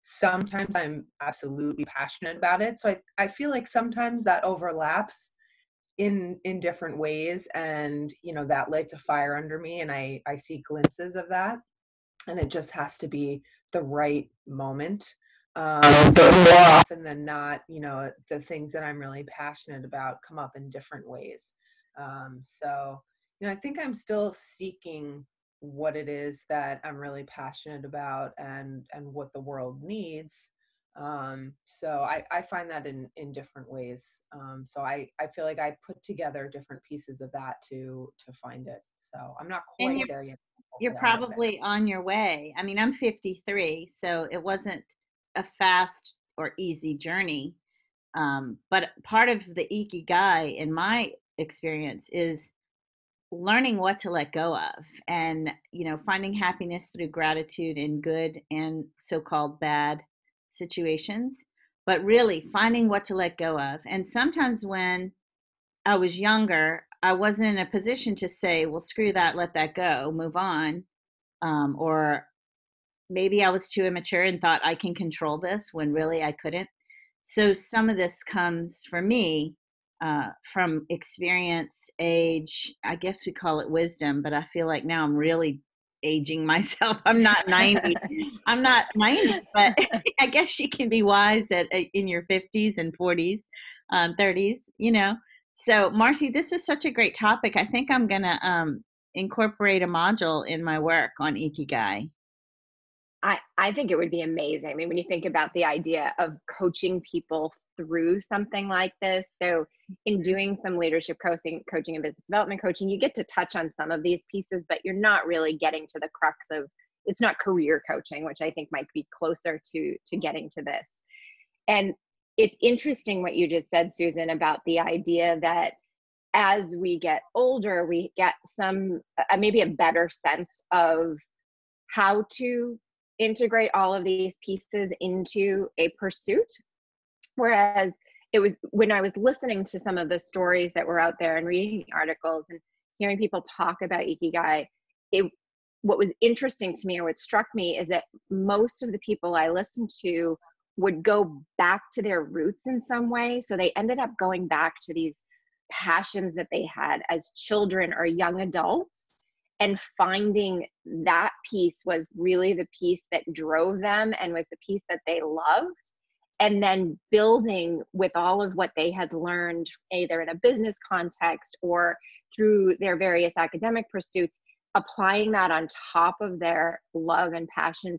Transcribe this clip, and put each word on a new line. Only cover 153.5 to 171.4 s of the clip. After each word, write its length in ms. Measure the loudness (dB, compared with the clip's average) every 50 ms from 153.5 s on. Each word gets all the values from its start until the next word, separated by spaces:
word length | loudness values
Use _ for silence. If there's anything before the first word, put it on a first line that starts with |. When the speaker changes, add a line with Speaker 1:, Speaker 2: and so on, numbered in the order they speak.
| -2 0
Speaker 3:
they 140 | 0 0 0
ended 240 | 0 -2 -2 0 -2
up 120 | -2 -4 -4 -2
going 300 | 0 0 0 0 -2 0
back 280 | 0 2 2 0 -2 -4 -12
to 100 | -8 -6
these 300 | -4 -4 -4 -6 _ _ _ _ _ _ _ _ _ _ -12
passions 640 | -10 -6 0 0 0 0 0 -2 -6 -4 -4 -4 -4
that 120 | -6 -6 -4
they 180 | -4 -4 -4 -6 -6
had 280 | -4 -2 -2 -2 -2 -2 -2
as 220 | -4 -4 -4 -6 -16
children 580 | -12 -6 -2 0 0 0 2 0 0 0 0 0
or 120 | -2 0
young 360 | 0 0 0 0 0 0 -2
adults, 680 | -4 -2 -2 0 0 2 0 0 -2 -4 _ -20 -20 _ _ _ _ _ _ _ _ _ _ 0
and 180 | 0 0 0 -2 -6 -6 _ 0
finding 680 | 2 2 2 2 0 2 2 2 0 0 -2 -4 -6 -8 _ _ -16 -10 -8 -2 2
that 280 | 2 4 4 2 0 -2 -6 -10 -6
piece 300 | 0 2 2 2 0 -2 -4
was 220 | -2 -2 -2 -4 -6 -8
really 380 | -2 0 2 2 4 4 2 0
the 140 | 0 -2 -8 -8 -4
piece 280 | 0 0 0 0 -2 -4
that 120 | -4 -4 -4 -6 -10
drove 480 | -8 -4 0 2 2 2 2 0 0
them 320 | 0 0 2 2 2 0 0 -2
and 120 | -4 -4 -4
was 120 | -4 -6 -8
the 60 | -10 -14 -8
piece 180 | -6 -6 -6 -4 -6
that 120 | -8 -6 -4
they 160 | -2 -2 -2
loved. 540 | -2 -2 -4 0 2 2 4 2 2 -2 -8 _ _ _ _ _ _ _ _ _ _ _ _ 2
And 240 | 2 2 4 4 2
then 340 | 2 2 2 0 -2 -4 -6 _ 4
building 680 | 4 6 8 8 6 6 4 2 -2 -2 -2 -2 -4 -4 -6 -6
with 220 | -2 0 0 2 2
all 260 | 2 2 2 2 2
of 120 | 0 -2 -2
what 180 | -2 -2 -2 0 0
they 140 | -2 0
had 220 | 0 -2 -6 -6 -6
learned, 560 | -4 -4 -2 -2 -2 -2 -2 -4 -4 -6 -8 -12 -18 _ -6
either 300 | -4 -2 -2 0 -2 -2
in 80 | -2 -4
a 60 | -2
business 420 | 2 4 4 4 4 0 -2 -4 -6 -6 -4
context 720 | -2 -2 -2 -4 -4 -2 -2 -2 -2 -2